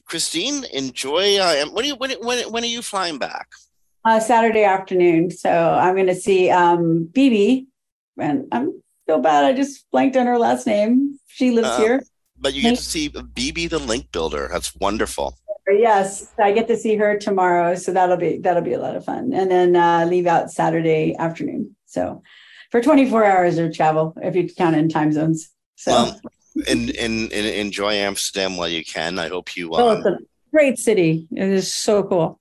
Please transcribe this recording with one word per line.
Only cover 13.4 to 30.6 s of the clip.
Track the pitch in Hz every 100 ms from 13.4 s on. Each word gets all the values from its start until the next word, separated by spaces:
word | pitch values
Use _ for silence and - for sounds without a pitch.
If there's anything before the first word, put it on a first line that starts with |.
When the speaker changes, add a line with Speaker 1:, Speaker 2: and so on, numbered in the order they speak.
| 131 160 170
Speaker 1:
the | 160
Link | 139 117 151
Builder. | 87 80 76 69
That's | 85 - -
wonderful. | 98 107 104 - 69 - - - -
Speaker 2:
Yes, | 202 233 208 196 - - -
I | 202
get | 208 226
to | 214
see | 226 208
her | 208 208
tomorrow. | 208 196 185 175 170 180
So | 185
that'll | 185 180 180
be, | 170 156
that'll | 185 175
be | 165
a | -
lot | - -
of |
fun. | - - -
And | - 381
then, | 180 180 175
uh, | 170 170 170
leave | 180 175
out | 165 -
Saturday | - 165 165 160 156 160 -
afternoon. | 165 165 151 - - - _
So | - - - - - - - -
for | 233
twenty-four | 247 285 262 226 208
hours | 190 175 165
of | 165
travel, | 160 160 156 160 -
if | 180 180
you | 170
count | - 170 156
in | 160
time | 160 151
zones. | 151 160 160 - _ _ _
So. | -
Speaker 1:
Well, | 120 117 - - - _ - -
and, | 127 117 -
and, | 113 113 113
and | 101 107
enjoy | 95 104 98 101
Amsterdam | 104 101 98 - 101 95 92
while | 85
you | 82
can. | 80 - 82 92
I | 80
hope | 90 - -
you, | 85
Speaker 2:
Oh, | 82 240
Speaker 1:
um, | 208
Speaker 2:
it's | 208
a | - - _ _
great | 311